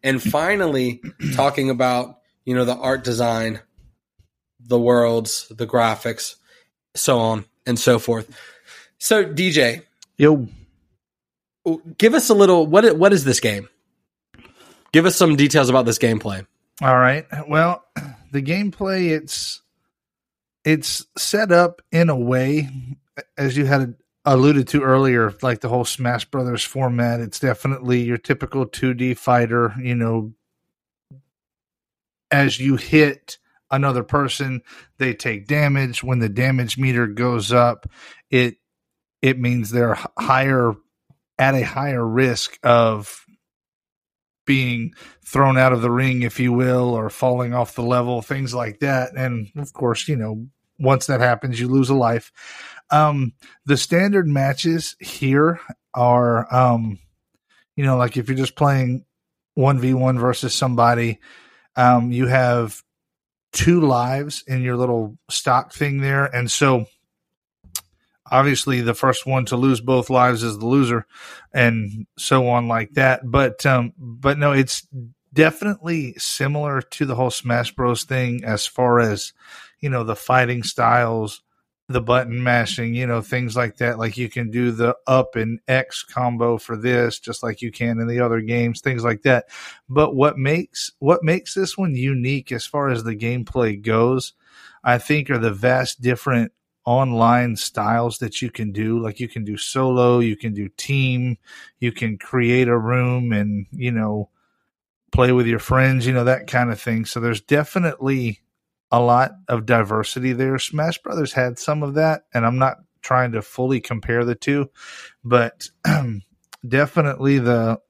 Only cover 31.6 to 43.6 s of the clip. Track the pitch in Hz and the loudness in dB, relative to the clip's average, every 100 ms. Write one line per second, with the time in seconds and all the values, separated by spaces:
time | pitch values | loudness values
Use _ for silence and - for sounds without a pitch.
31.6 | _ _ _ _ _ _ _ 143 139 120 | _ _ _ _ _ _ _ 0 2 0
32.6 | 135 131 - 156 147 135 - - _ _ | 0 -2 2 4 4 0 -14 -20 _ _
33.6 | _ 135 139 123 - 147 135 - 135 127 | _ -2 0 -2 -2 -2 -2 -4 -6 -8
34.6 | _ - _ _ 131 113 127 104 101 147 | _ -20 _ _ -4 -2 -6 -8 -4 0
35.6 | 147 139 135 117 123 127 113 101 131 131 | 2 0 -2 -6 -4 -2 -2 0 0 0
36.6 | 120 127 131 120 117 104 123 120 104 123 | -2 -2 0 0 -2 -2 -2 -2 2 4
37.6 | 120 117 - _ - - _ 131 123 - | 4 0 -12 _ -20 -20 _ 2 2 -2
38.6 | _ _ _ _ _ _ 123 127 120 123 | _ _ _ _ _ _ 0 0 -2 -2
39.6 | 107 117 120 101 - - 117 131 135 131 | -2 0 0 0 -6 -8 0 2 2 2
40.6 | 120 104 _ _ _ _ _ - 131 135 | 2 -2 _ _ _ _ _ 0 0 2
41.6 | 120 - 139 127 117 113 131 113 - - | -2 -4 -4 -4 -2 0 0 0 -6 -4
42.6 | 123 120 113 107 104 - _ _ _ _ | 2 4 4 0 -8 -18 _ _ _ _